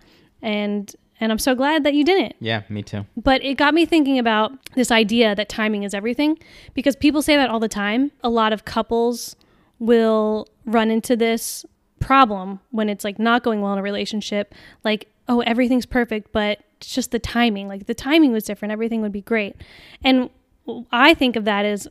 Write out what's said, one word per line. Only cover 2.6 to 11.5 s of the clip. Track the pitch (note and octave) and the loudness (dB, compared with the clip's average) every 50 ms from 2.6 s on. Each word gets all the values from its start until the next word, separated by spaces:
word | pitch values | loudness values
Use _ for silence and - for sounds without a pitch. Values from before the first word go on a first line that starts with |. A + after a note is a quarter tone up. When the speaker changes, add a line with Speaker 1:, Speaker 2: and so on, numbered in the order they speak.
| G2+ - | -4 -6
Speaker 2:
me | G#2 G#2 G2+ | -8 -8 -8
too. | - - G#2 G2 - - | -6 -8 -8 -8 -10 -10
Speaker 1:
But | - G#3 C#4 C4+ C4 - | -4 2 2 2 2 2
it | C4+ C#4 | -2 -2
got | - D4 C#4+ D4 | 0 2 4 4
me | E4+ E4+ | 4 2
thinking | D4+ F4 D#4+ D4 C4+ C#4 B3+ | 4 4 2 4 4 2 0
about | B3 A#3 A3 G#3+ G#3+ A3+ C4+ - - - - | 2 2 2 2 0 0 -2 -8 -20 -6 -2
this | - B3 - | 0 2 2
idea | A#3+ A3 A3+ G3 A3+ A#3 A#3+ G#3+ G#3 | 4 2 2 2 4 4 4 4 2
that | G3 G#3 - | 0 -4 -6
timing | - - A3 G#3+ G#3+ G#3 G3+ | -4 -4 -2 -2 -2 -2 -4
is | G3+ F#3+ | -6 -6
everything, | G3+ G3 A#3 B3 - D4 D4+ D#4 D#4 - - - - - - - | -4 -4 -4 -2 0 2 0 0 -2 -4 -16 -20 -20 -20 -14 -6
because | - A#3 C#4 C4 | -2 0 0 2
people | - - D4 C4+ D#4 C4+ | 2 2 2 2 2 2
say | - D4+ | 2 4
that | C#4+ C#4 A#3 | 4 2 2
all | A3 A3+ | 0 -2
the | A3+ | -4
time. | A3 - G#3+ G3+ G#3 G#3+ B3 C4+ C#4+ - _ - | -4 -4 -4 -4 -2 0 0 0 -2 -2 _ -4
A | A#3+ | -2
lot | A3+ A3+ A3 G#3+ A3 | 0 2 2 2 0
of | G#3 - | -2 -4
couples | - - A3+ A3 - A#3 A#3 A#3 A#3+ A#3+ A#3 - - - _ _ _ _ _ _ _ _ - | -6 -4 -4 -4 -2 0 0 0 0 -2 -4 -8 -14 -16 _ _ _ _ _ _ _ _ -4
will | A#3 A3+ A#3+ A#3 A3+ A3 A3 G#3+ G#3+ G#3+ G#3+ G#3+ - - _ _ - | 0 2 4 4 4 4 2 2 0 0 -2 -4 -6 -10 _ _ -6
run | A#3+ G#3+ A#3 A3 A3 | -2 0 2 2 2
into | A3 A3+ A3 - B3+ | 0 0 0 0 0
this | A3 A3+ A3+ A3+ A#3 - - | 0 2 0 0 -2 -4 -8